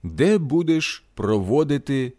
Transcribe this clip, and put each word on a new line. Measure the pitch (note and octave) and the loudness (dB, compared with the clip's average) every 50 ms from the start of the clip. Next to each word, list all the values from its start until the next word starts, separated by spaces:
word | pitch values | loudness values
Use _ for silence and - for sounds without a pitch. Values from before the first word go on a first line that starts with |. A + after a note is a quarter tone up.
| - | -10
де | F2 D#2+ D#2 C#3+ F#3 G#3+ G#3 | -10 -2 2 2 4 4 2
будеш | D#3+ C3 C#3+ E3+ F3 D#3 E3 D#3 D#3 - - - _ _ _ | 0 0 0 0 2 2 0 0 0 -4 -8 -10 _ _ _
проводити | - - G2+ A2 G#2 F#2+ F#2 A#2 D3 D#3+ C#3+ C#3+ C#3 - - C#3 C3+ C3 A#2+ - | -4 -2 0 0 0 0 0 2 0 2 2 0 -4 -2 -4 -4 -2 -4 -6 -8